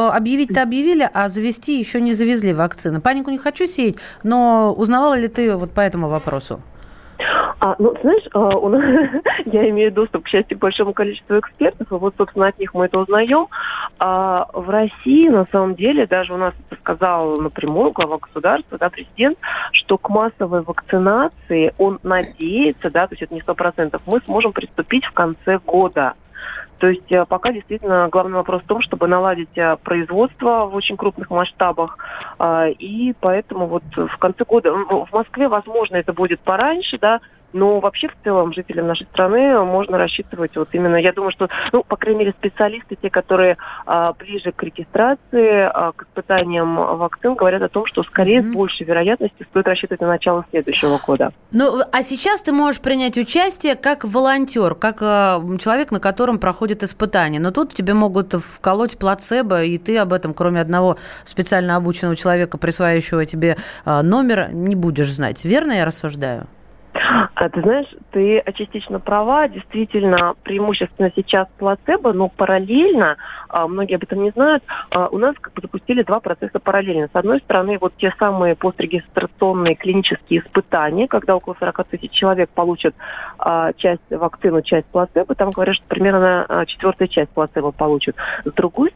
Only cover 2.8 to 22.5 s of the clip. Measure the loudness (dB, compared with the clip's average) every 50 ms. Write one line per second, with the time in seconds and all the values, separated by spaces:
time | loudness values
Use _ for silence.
2.8 | -4 -4 -2 0 0 0 0 0 -2 -4 -6 -4 -4 -4 -2 -2 -2 -2 0 0
3.8 | 0 0 0 -2 -8 -20 -14 -6 -2 0 2 4 4 4 4 4 4 2 2 2
4.8 | 2 2 2 4 4 2 2 2 0 -2 0 0 0 2 0 0 -4 -2 0 0
5.8 | 2 2 0 -2 -2 -2 -2 -2 -2 -4 -6 -6 -6 -8 -10 -12 -14 -18 -20 -20
6.8 | -20 -20 -20 -20 -20 -16 -10 -6 -4 -2 0 0 -2 -2 -4 -2 -2 0 2 2
7.8 | 2 2 2 2 2 2 2 2 2 0 0 2 2 2 2 2 2 2 2 2
8.8 | 4 4 4 4 2 2 -2 -2 -2 -2 -2 -2 -2 0 2 2 4 2 4 2
9.8 | 2 2 2 0 0 0 -2 -6 -2 0 0 0 0 0 -2 -2 0 0 0 0
10.8 | 0 0 0 -2 -2 -2 -4 -6 -4 0 0 0 0 -2 -2 0 0 0 0 -2
11.8 | -6 -6 -4 -2 -2 -2 0 0 -2 0 0 2 2 2 2 -2 -6 -4 0 0
12.8 | 0 2 0 0 0 2 2 2 4 4 2 2 2 0 -6 -8 -8 -8 -8 -8
13.8 | -10 -10 -4 -2 -2 0 0 0 0 0 0 -2 -2 -4 -6 -8 -4 0 0 0
14.8 | 0 0 -4 -4 0 4 6 6 6 6 6 4 2 2 2 0 0 0 0 0
15.8 | 0 2 2 2 2 2 0 -2 -2 -2 -4 -4 -4 -4 -4 -8 -14 -18 -18 -8
16.8 | -6 -6 -4 -2 0 0 0 0 0 0 -2 -2 -4 -6 -6 -4 -4 -2 0 2
17.8 | 2 0 0 -2 -2 -2 -4 -6 -8 -10 -8 -2 0 0 0 0 -2 _ -6 -4
18.8 | -4 -4 -4 -8 -16 -12 -2 0 0 0 0 -2 -6 -8 -8 -8 -6 -2 -2 -2
19.8 | 0 0 0 -2 0 0 0 0 0 0 -2 -4 -4 -2 -2 -2 -2 -4 -8 -8
20.8 | -4 -2 0 2 2 2 2 2 0 -2 -4 -10 -6 -2 0 2 2 0 2 0
21.8 | 0 0 0 -2 -2 0 0 0 0 -4 -8 -8 -6 -4